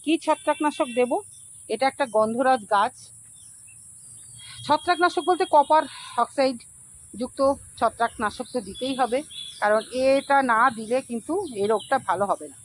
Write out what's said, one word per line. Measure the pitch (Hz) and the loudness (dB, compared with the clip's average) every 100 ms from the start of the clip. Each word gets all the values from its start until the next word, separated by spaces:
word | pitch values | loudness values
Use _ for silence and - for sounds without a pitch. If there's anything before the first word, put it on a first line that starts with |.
কি | - 311 | 0 -2
ছত্রাকনাশক | - 302 - 294 302 - 285 233 | 0 -2 0 0 -2 -2 -4 0
দেব? | 247 330 415 - - - - | 0 -2 -6 -20 -20 -20 -8
এটা | 220 269 | -2 -2
একটা | - 277 | -2 -2
গন্ধরাজ | 214 220 233 262 262 196 | 0 0 0 2 2 2
গাছ। | 208 226 - - - - - - - - - - - - - - - - - - | 2 2 -2 -20 -20 -20 -20 -20 -20 -20 -20 -20 -20 -20 -20 -20 -20 -18 -16 -2
ছত্রাকনাশক | 302 - 339 349 359 320 | -2 0 2 2 0 0
বলতে | 349 370 | 0 4
কপার | 302 285 311 294 - - - | 4 4 2 2 -10 -10 -4
অক্সাইড | 240 - 269 240 - - - - - | -2 0 0 0 -12 -20 -20 -20 -18
যুক্ত | 196 254 - 269 269 - - | -10 -10 -2 0 0 -8 -2
ছত্রাকনাশক | 226 - 233 - 214 - 240 | -2 0 -4 -2 -6 -6 -8
তো | 254 | -8
দিতেই | 196 190 254 254 | -8 -8 -6 -2
হবে, | 247 247 - - - - | 0 -2 -6 -16 -16 -4
কারণ | 208 220 214 | 0 2 0
এটা | 254 262 269 277 277 | 0 2 2 4 2
না | 269 220 254 | 4 4 4
দিলে | 220 214 254 | 0 -4 -4
কিন্তু | - 233 - 349 359 220 | -2 -10 -4 -4 -4 -4
এই | 202 | 0
রোগটা | 220 - - - | 0 0 -2 0
ভালো | 180 196 | -2 0
হবে | 165 151 | -2 -6
না। | - | -18